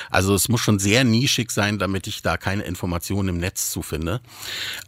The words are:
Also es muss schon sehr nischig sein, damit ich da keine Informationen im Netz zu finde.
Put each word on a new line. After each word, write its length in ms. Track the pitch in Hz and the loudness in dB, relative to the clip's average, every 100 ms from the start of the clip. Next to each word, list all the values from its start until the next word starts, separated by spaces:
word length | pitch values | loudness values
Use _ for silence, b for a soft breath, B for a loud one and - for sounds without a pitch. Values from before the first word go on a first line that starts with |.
| B | B
Also 240 | - 95 | 2 4
es 160 | 98 - | 4 4
muss 120 | 113 | 2
schon 180 | - 104 | 4 2
sehr 240 | 98 110 | 4 4
nischig 480 | 131 113 139 - 113 | 6 4 2 0 -2
sein, 280 | - 101 104 | 0 0 0
damit 280 | 92 95 104 | 0 -2 -4
ich 140 | - | -6
da 160 | 95 85 | -2 -2
keine 260 | - 98 | -2 -2
Informationen 640 | 76 92 95 87 - 101 95 | -4 -4 -2 -4 -2 -2 0
im 80 | 87 | 0
Netz 340 | 90 - - | -2 -4 -6
zu 100 | 98 | -6
finde. 400 | - 78 85 113 - B B B B B | -6 -4 -2 -4 -6 B B B B B